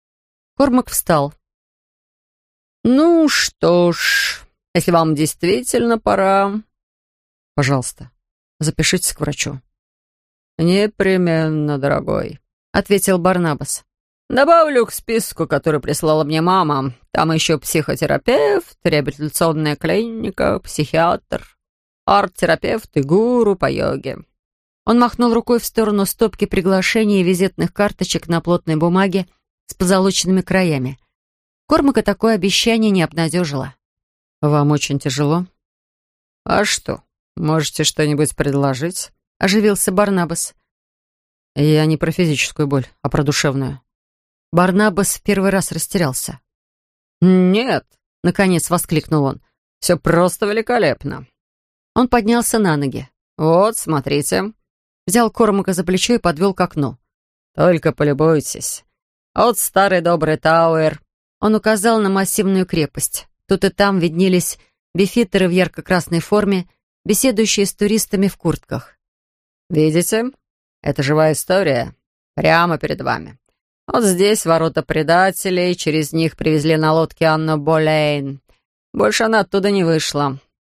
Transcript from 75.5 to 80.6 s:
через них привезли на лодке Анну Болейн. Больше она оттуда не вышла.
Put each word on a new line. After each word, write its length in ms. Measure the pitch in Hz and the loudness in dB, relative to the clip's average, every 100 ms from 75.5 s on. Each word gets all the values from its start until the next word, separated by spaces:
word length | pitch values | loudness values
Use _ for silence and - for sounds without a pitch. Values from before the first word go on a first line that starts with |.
| 180 180 | -2 -2
через 400 | 175 - 156 147 | -2 -2 -2 -2
них 240 | 160 160 - | -2 -2 -2
привезли 400 | 160 156 151 156 | -2 0 2 2
на 160 | 156 | 2
лодке 320 | 160 160 - 160 | 2 0 0 0
Анну 320 | 156 160 156 | 0 0 -2
Болейн. 840 | 147 160 156 156 151 147 139 139 _ _ _ _ _ | 0 0 2 0 0 -2 -6 -10 _ _ _ _ _
Больше 300 | - 214 214 | 0 0 2
она 160 | 220 220 | 0 0
оттуда 320 | 190 196 196 | 0 0 0
не 120 | 202 | 2
вышла. 540 | 165 160 - 143 143 135 _ _ | 2 0 0 -4 -4 -6 _ _